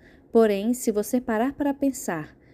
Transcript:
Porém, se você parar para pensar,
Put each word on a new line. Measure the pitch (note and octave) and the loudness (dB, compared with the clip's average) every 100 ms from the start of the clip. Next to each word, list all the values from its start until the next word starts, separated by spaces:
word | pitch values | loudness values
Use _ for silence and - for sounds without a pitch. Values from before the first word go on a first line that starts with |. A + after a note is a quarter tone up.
| - - - | -20 -20 0
Porém, | A3+ A3 G3 A3 B3 | 4 4 2 -2 -2
se | A#3+ | -2
você | G#3 G#3 B3 | -2 0 -2
parar | B3 G#3+ C4 | 0 -2 0
para | - C#4+ | 0 -2
pensar, | C#4 C#4 B3+ - E3 D3+ - - | 0 -2 -2 -6 -6 -8 -16 -20